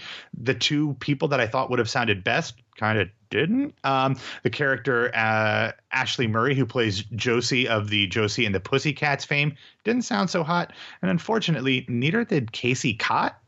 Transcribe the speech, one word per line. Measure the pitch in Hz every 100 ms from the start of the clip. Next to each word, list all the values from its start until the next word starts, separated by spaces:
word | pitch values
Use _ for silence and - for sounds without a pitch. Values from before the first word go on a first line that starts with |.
| - - - -
The | 120
two | 123 - 147 151 135
people | - 139 156
that | 139
I | 113
thought | 131 127
would | 123
have | 113
sounded | 131 117 101
best | 98 131 160 - _ -
kinda | 110 107 92 - _
didn't. | 101 156 247 285 -
Um, | 139 135 131 131 - -
the | 127
character, | - 143 131 135 120 120 113
uh, | 110 110 110 107 113 - _
Ashley | 131 127 - 123
Murray, | 110 123
who | 135 120
plays | 127 110 95 98 107
Josie | 123 120 117 131 123
of | 110 104
the | 104 98
Josie | 95 107 120 110
and |
the | 95
Pussycats | - 135 - - 147 139
fame, | - 143 147 156 - _
didn't | - 247
sound | 226 208 190
so | 185
hot. | 147 175 170 - - -
And | 180
unfortunately, | 180 - 220 175 147 131 131 127
neither | 120 135 214
did | 233 156 113
Casey | - 120 127 135
Cott | 110 - 120 - -